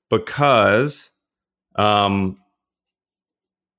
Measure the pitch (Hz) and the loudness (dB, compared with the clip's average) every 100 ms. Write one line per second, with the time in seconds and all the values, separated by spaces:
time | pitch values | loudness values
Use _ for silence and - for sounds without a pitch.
0 | _ 107 - - 143 120 98 110 143 - | _ -4 -4 -2 2 4 2 2 -2 -8
1 | - _ _ _ _ _ _ - 104 104 | -18 _ _ _ _ _ _ -2 0 2
2 | 101 98 95 95 _ _ _ _ _ _ | 0 -2 -4 -8 _ _ _ _ _ _
3 | _ _ _ _ _ _ _ | _ _ _ _ _ _ _